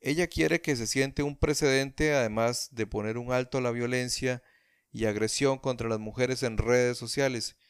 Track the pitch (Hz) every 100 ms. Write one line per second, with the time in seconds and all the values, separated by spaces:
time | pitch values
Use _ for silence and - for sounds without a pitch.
0 | - 151 170 - 156 165 - 131 110 135
1 | 135 139 143 143 - 147 147 135 139 -
2 | 156 143 113 107 117 120 - 113 107 107
3 | 107 117 120 127 123 135 123 120 120 127
4 | 123 - 131 123 - _ _ _ _ 110
5 | 110 104 110 - 139 135 135 120 113 110
6 | 107 117 127 127 127 107 110 123 123 120
7 | 117 - 135 120 - -